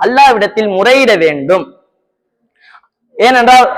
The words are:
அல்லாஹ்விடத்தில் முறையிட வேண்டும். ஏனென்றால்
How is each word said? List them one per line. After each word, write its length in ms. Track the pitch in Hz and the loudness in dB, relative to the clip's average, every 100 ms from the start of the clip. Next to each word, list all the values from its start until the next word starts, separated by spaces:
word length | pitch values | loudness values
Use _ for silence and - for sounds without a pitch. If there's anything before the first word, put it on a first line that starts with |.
| 196 | -4
அல்லாஹ்விடத்தில் 640 | 254 277 226 202 208 214 | 2 2 2 -2 -4 -4
முறையிட 480 | 190 214 269 254 202 | -2 0 0 0 0
வேண்டும். 600 | 160 147 139 185 151 _ _ _ _ _ _ _ _ _ _ _ _ _ _ - | -2 -4 -4 -4 -4 _ _ _ _ _ _ _ _ _ _ _ _ _ _ -4
ஏனென்றால் 500 | 226 254 240 254 247 | 0 0 2 2 2